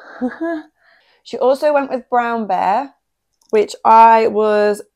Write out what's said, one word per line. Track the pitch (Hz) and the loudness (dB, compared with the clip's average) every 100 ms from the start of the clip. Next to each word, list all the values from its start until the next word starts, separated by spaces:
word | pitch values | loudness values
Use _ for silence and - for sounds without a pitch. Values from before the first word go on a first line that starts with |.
| - - | -20 -12
<laughs> | 247 - 330 320 302 _ _ _ _ _ | -12 -8 -10 -10 -12 _ _ _ _ _
She | - - | -16 -4
also | 247 277 302 | -2 0 0
went | 285 269 | -2 -4
with | 247 - | -8 -4
Brown | 240 233 233 202 | -4 -4 -6 -4
Bear, | 185 185 220 277 _ _ _ _ _ _ | -4 -2 -4 -6 _ _ _ _ _ _
which | 214 - - 226 | -2 -2 -2 2
I | 226 226 226 220 | 6 6 6 2
was | 208 214 208 208 208 - | -2 0 0 0 -4 -10